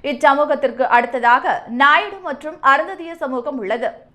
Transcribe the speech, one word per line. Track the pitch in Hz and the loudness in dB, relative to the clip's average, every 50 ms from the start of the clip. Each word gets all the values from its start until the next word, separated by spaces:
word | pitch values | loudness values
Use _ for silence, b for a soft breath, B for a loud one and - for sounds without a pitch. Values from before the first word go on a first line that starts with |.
| - 277 | -6 -6
இச்சமூகத்திற்கு | 285 - 302 285 277 285 294 294 294 - 277 262 247 254 254 - - | -4 4 4 4 6 4 2 0 0 -2 -2 -4 -2 -2 0 4 4
அடுத்ததாக | 240 240 247 277 254 233 240 240 269 - 330 190 - - - 233 247 | 2 2 2 -4 0 2 4 2 4 2 -2 -4 -4 -6 -10 0 2
நாயுடு | 277 285 302 339 415 403 392 381 370 | 4 4 4 2 0 -2 -10 -12 -10
மற்றும் | 320 277 - - 302 330 349 - 262 | -10 -10 -8 -10 -14 -12 -2 2 2
அருந்ததிய | 277 285 320 381 392 - 330 330 330 330 | 2 2 0 -6 -10 -12 -14 -14 -10 -10
சமூகம் | 311 262 262 247 240 294 277 254 | -8 -6 -6 -6 -6 -8 -8 -8
உள்ளது. | 208 185 220 240 - - - - - _ | -6 -6 -4 -4 -4 -8 -8 -10 -20 _